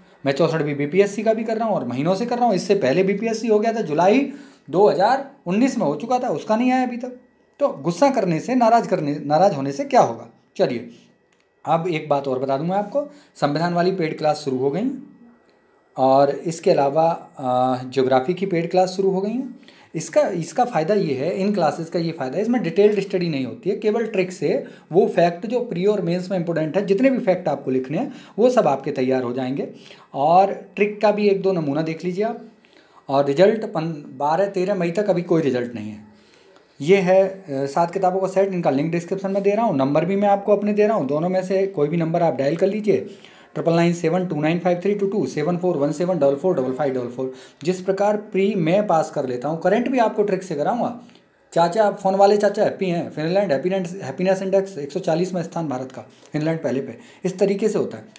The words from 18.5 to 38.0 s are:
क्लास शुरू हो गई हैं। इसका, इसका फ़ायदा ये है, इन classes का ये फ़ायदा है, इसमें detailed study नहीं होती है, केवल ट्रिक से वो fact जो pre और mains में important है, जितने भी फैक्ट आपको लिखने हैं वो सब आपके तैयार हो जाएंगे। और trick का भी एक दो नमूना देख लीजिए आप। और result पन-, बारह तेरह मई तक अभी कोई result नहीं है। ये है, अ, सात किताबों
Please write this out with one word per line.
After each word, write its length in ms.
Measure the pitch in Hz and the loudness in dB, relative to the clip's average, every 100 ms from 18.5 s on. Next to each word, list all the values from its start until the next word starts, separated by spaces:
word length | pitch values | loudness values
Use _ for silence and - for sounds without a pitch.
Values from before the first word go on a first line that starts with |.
| 170 170 | -2 0
क्लास 200 | 180 185 | 0 0
शुरू 200 | - 190 | 0 0
हो 100 | 180 | 0
गई 120 | 208 | -2
हैं। 280 | 240 285 - - - - | -6 -8 -14 -20 -20 -12
इसका, 260 | 165 - 302 | -10 -2 0
इसका 420 | 262 180 156 - | 0 -2 -4 -2
फ़ायदा 300 | 247 160 160 | 0 0 2
ये 200 | 208 165 | 2 0
है, 160 | 127 151 202 | -2 -2 0
इन 160 | 196 | 0
classes 340 | 202 151 143 165 | 2 0 0 -4
का 80 | 180 | -2
ये 140 | 165 | -2
फ़ायदा 240 | 156 131 147 | -4 -4 -2
है, 60 | |
इसमें 200 | 220 247 | 0 0
detailed 380 | 165 196 208 208 | 0 4 4 4
study 280 | 185 185 175 | -2 -2 -2
नहीं 160 | 139 123 | -2 -6
होती 240 | 107 175 | -6 -4
है, 40 | 214 | -2
केवल 300 | 214 226 214 | -2 -2 -2
ट्रिक 240 | 190 180 | -2 -4
से 200 | - 147 240 - - - | -2 -2 -2 -4 -18 0
वो 140 | 165 220 | 2 2
fact 380 | - 170 170 208 | 2 2 0 -4
जो 120 | 240 | -4
pre 220 | - 170 196 | -4 0 0
और 140 | 208 | 2
mains 280 | 170 180 180 | 0 -4 -2
में 60 | 190 | -4
important 380 | 165 160 156 185 | -2 -2 -2 -2
है, 80 | 190 | 0
जितने 240 | 196 262 | 2 2
भी 80 | 247 | 2
फैक्ट 300 | 190 180 156 | 0 0 0
आपको 220 | 139 139 | -4 -2
लिखने 280 | 131 127 156 | -2 -2 -6
हैं 140 | 294 - - - | -6 -10 -12 2
वो 100 | 247 | 4
सब 160 | 247 151 | 4 2
आपके 240 | 139 156 | 0 -2
तैयार 320 | 135 131 127 | -2 0 0
हो 100 | 120 | -2
जाएंगे। 360 | 127 127 135 254 - - - - | -4 -4 -6 -8 -12 -20 -20 -12
और 380 | 143 147 180 196 - - - | -2 4 6 4 0 -10 -2
trick 240 | 208 208 | -2 2
का 100 | 208 | 0
भी 160 | 208 208 | 4 2
एक 140 | 190 | 2
दो 100 | 190 | 0
नमूना 300 | 180 147 143 | 0 0 -2
देख 220 | 160 160 | -2 -4
लीजिए 200 | 180 180 | -6 -4
आप। 220 | 220 240 - _ _ - _ _ - | -4 -6 -14 _ _ -20 _ _ -2
और 180 | 139 139 | 0 2
result 380 | 139 202 220 | 4 4 4
पन-, 280 | 214 165 160 151 - | -4 -4 -4 -8 -14
बारह 320 | 131 143 165 196 | -4 0 0 0
तेरह 260 | 190 180 | -2 -2
मई 160 | 196 170 | 0 -2
तक 200 | 170 208 | 0 0
अभी 120 | 175 | -2
कोई 180 | 175 165 | 2 2
result 320 | 143 123 120 | 2 0 -4
नहीं 160 | 117 104 | -8 -12
है। 100 | 104 - _ _ _ _ _ _ _ | -14 -18 _ _ _ _ _ _ _
ये 160 | 143 196 | 2 4
है, 240 | 180 190 | 6 4
अ, 420 | 190 - - 135 139 | 4 -2 -8 -6 -2
सात 260 | 175 170 | 0 -2
किताबों 280 | 180 | 0